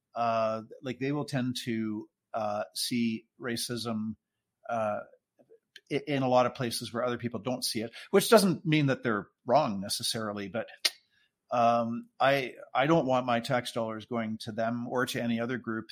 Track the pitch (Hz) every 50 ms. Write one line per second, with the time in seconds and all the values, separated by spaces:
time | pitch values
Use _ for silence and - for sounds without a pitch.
0 | _ _ - 117 117 117 113 113 113 110 110 110 110 - - - - 131 123 123
1 | 135 139 143 147 - 143 147 131 123 127 123 - - 123 113 113 113 107 107 107
2 | 110 - _ _ _ _ - 113 107 104 104 107 107 - - - - - 123 120
3 | 117 113 113 107 - _ _ - 135 123 117 117 - - 123 113 110 120 110 107
4 | 107 110 107 - _ _ _ _ _ _ _ _ - - 117 113 110 104 104 104
5 | - - _ _ _ _ _ _ _ _ - _ _ _ - - _ - 156 135
6 | - 151 143 135 131 127 127 127 123 120 - - 127 117 117 - 120 101 101 117
7 | 123 123 120 117 117 117 120 104 98 127 127 127 - - - 107 110 117 - -
8 | - - - 196 196 - 240 208 190 190 160 - - 156 156 156 143 135 127 -
9 | - 123 107 101 90 - _ _ - 123 120 147 156 113 98 98 98 104 - -
10 | 117 - - 113 110 107 104 104 101 95 87 110 110 - - - - - - _
11 | _ _ _ _ _ _ _ _ _ - 120 123 117 117 117 117 117 113 117 117
12 | 117 - _ - 131 135 139 139 131 117 - - - - - 127 135 151 165 165
13 | 127 131 127 127 123 127 117 120 117 - 131 123 123 - - 120 113 110 110 107
14 | 104 - 123 117 110 110 110 110 - 117 107 113 113 113 120 120 120 127 127 123
15 | 127 - - 120 120 117 117 113 117 120 127 117 - 117 110 110 110 -